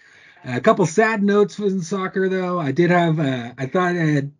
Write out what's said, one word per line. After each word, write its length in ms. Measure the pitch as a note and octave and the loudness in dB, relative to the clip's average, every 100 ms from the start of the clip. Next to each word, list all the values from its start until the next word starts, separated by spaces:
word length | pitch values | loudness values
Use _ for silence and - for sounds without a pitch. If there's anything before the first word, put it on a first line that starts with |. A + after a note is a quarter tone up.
| - - - - B2+ | -20 -20 -20 -16 -8
A 140 | B2+ | -2
couple 260 | G#3+ G#3 E3 | 2 2 2
sad 380 | G#3+ A3 A3 | 2 0 2
notes 340 | G3+ G3+ G3+ - | 2 2 2 0
in 240 | G3+ F#3+ | -4 -4
soccer, 460 | E3 G3 F#3 F#3+ F#3+ | -4 -6 -4 -2 -2
though. 320 | F#3+ F3+ F3+ | -2 -2 -2
I 140 | C#3 | -2
did 160 | C3+ F3 | 2 4
have, 280 | F3 E3+ D#3 | 4 2 0
uh, 360 | C#3 B2+ A#2+ - | 0 -2 -6 -8
I 80 | B2+ | -4
thought 300 | F#3 F3+ F3 | -2 0 0
I 100 | D#3 | 0
had 280 | D3 C#3+ - | 0 -2 -8